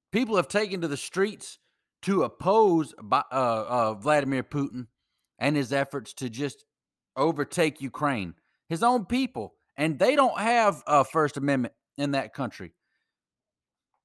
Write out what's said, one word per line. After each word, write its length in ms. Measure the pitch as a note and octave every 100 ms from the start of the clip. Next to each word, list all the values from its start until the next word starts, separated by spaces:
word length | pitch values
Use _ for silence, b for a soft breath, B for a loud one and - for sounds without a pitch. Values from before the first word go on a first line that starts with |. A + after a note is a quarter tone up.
| _
People 240 | A3 A#3 G3+
have 120 | -
taken 340 | G#3 G#3+ F#3+
to 60 | E3
the 80 | C#3+
streets 640 | - F3+ G3+ - - - _ _ _ _
to 200 | - G3
oppose 720 | B2+ - F3+ G#3+ G#3+ E3 C#3+ -
Bi-, 220 | G#2 C3 -
uh, 340 | C3 B2 A2+ G#2+
uh, 260 | B2 A2 G#2+
Vladimir 480 | B2 D3+ C3+ C3+
Putin 420 | - C#3+ C#3 B2 A#2+ _ _ _ _ -
and 160 | B2+ D3+
his 180 | A#2+
efforts 400 | C#3 C#3 C#3 A2
to 160 | - B2+
just 340 | A2+ C#3+ - _ _ _ _ _ -
overtake 640 | D#3 D3 C#3 - D#3 -
Ukraine, 540 | C3+ - D3 B2 F2+ - _ _ -
his 140 | E3
own 220 | A#3 B3 F#3
people. 500 | B3 B3+ B2 G2+ _ _ -
And 240 | D#3 C#3+
they 160 | G#3 C#4+
don't 240 | B3+ -
have 440 | G#3+ A#3+ G#3+ D#3 -
a 160 | D3
First 340 | C3 D#3+ D3 -
Amendment 360 | C#3+ C3+ A#2 _ _ -
in 140 | C#3+
that 220 | C#3 G#2+
country. 380 | - A#2+ - F2+ _ _ _ _ _ _ _ _ _ _ _ _ _